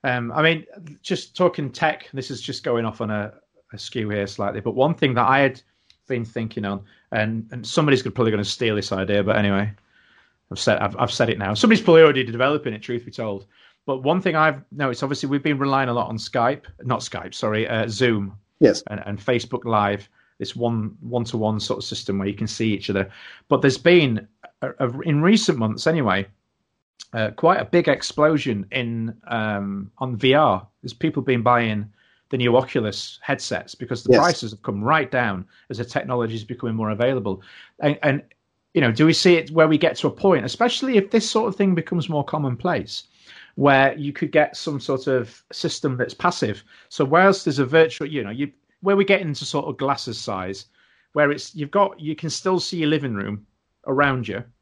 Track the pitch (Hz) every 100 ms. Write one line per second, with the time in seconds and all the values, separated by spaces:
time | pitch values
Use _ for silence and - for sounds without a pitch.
0 | 139 123 120 98 160 160 - - 165 147
1 | - 185 - - 180 - 139 - 156 -
2 | - 135 123 127 - 120 - 117 113 110
3 | 110 107 104 - _ _ _ 104 - 127
4 | 107 104 101 - 101 - 113 101 135 170
5 | 143 123 117 135 139 127 _ _ _ _
6 | _ 127 113 - 113 117 101 101 98 _
7 | _ 113 107 113 110 123 113 - 151 131
8 | 123 117 113 107 104 - 117 107 98 95
9 | 95 101 98 107 104 98 107 104 _ _
10 | _ _ _ _ _ - - 107 101 107
11 | 123 - 113 110 98 107 226 220 - 160
12 | 160 131 117 117 135 147 131 107 - 120
13 | 120 - 113 98 98 _ _ _ - 135
14 | 131 180 190 156 156 139 - 143 139 120
15 | 139 139 139 139 147 143 139 135 131 120
16 | 101 117 - 127 120 143 - - - 123
17 | - 90 87 - 107 107 110 113 113 104
18 | 123 110 101 - _ _ 135 92 - 107
19 | 101 104 - 123 117 123 120 110 104 104
20 | - _ _ _ - - 120 117 107 -
21 | 120 123 113 117 107 107 - 107 - -
22 | - 98 98 104 110 - 113 98 - 98
23 | 95 - - - _ 139 139 131 170 175
24 | 143 110 - _ - _ 135 - 131 127
25 | 165 147 165 220 - 143 110 - - 165
26 | 117 95 98 _ _ _ _ _ _ _
27 | - 117 110 107 165 190 117 175 165 139
28 | - - 151 156 131 104 98 131 120 117
29 | 113 113 - 117 110 104 101 98 98 _
30 | 127 117 131 139 147 95 - _ 120 -
31 | 160 147 131 123 117 120 113 107 104 _
32 | _ _ _ 131 120 120 127 131 107 98
33 | - - - 139 - 90 - - 120 117
34 | - 123 175 - 113 104 - 101 110 156
35 | 131 127 120 95 95 _ _ 104 123 139
36 | 131 123 113 113 107 120 117 110 110 104
37 | 123 131 104 95 - - - _ 143 147
38 | 151 139 - _ _ _ _ 175 127 113
39 | 156 160 185 170 160 160 156 151 165 -
40 | 147 - 196 160 113 - 233 - 262 233
41 | 196 226 220 220 226 190 196 175 160 175
42 | 156 151 139 151 139 120 180 151 78 -
43 | - _ _ - - - 139 135 135 151
44 | 143 139 156 156 147 - - 143 - 135
45 | 135 131 113 - _ - - - 151 123
46 | 120 - 175 - - 101 - - _ -
47 | 135 160 190 190 - 139 127 160 160 -
48 | 147 151 101 117 143 _ _ _ 185 202
49 | 196 196 175 143 143 151 143 131 135 139
50 | - 110 - 98 92 95 - _ _ _
51 | _ 147 147 147 - 165 143 202 202 -
52 | 151 156 165 - 190 185 - 180 151 151
53 | 135 104 101 107 _ _ _ _ - 135
54 | 143 131 107 98 127 _